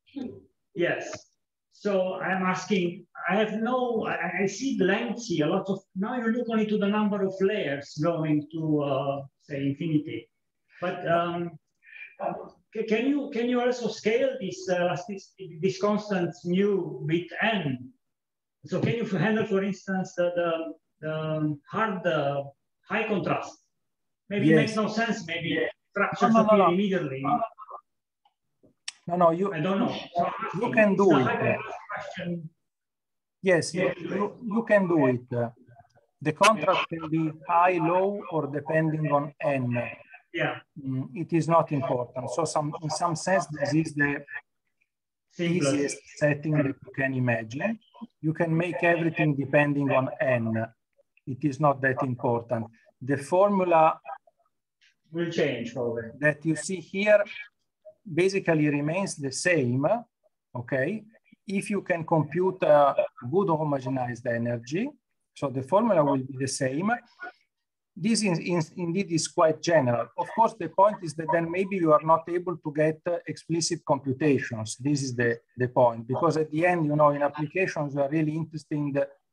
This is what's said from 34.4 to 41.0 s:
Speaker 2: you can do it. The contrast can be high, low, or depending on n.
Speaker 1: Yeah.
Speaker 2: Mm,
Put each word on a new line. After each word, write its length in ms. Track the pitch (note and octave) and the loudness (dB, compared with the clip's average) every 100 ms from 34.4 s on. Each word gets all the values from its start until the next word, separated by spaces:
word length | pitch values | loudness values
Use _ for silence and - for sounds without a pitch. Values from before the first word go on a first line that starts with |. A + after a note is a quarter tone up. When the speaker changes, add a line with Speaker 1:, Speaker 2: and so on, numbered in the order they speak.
| A#3+ | -6
Speaker 2:
you 80 | A3 | -2
can 240 | A3+ G#3 F3 | 2 4 4
do 200 | E3 C3 | 4 4
it. 220 | B2 - A#2+ A#2 - - - - _ _ - | 2 -2 -4 -4 -6 -20 -20 -20 _ _ -8
The 100 | C#3+ | -4
contrast 540 | D3+ G3+ G#3+ F3 - - | 4 4 6 4 4 2
can 200 | E3 D#3 | -6 -2
be 240 | D#3+ D#3 D3+ - | 0 0 -4 0
high, 300 | E3+ F#3 F3 | 4 4 4
low, 420 | D#3+ F3+ G3 G3+ - | 2 2 2 -2 -4
or 160 | D#3+ C#3 | -4 -4
depending 640 | C#3+ D3 D#3+ D#3+ D#3 D3+ | -4 -2 0 2 0 2
on 240 | C#3+ D3 - | 0 0 -4
n. 420 | D3+ C3+ B2 A#2+ A#2 - - - _ | -2 0 0 -2 -4 -8 -20 -20 _
Speaker 1:
Yeah. 280 | E3 C#3 A#2+ - D3+ | -4 -4 -4 -12 -12
Speaker 2:
Mm, 300 | C3+ C3 | -6 -6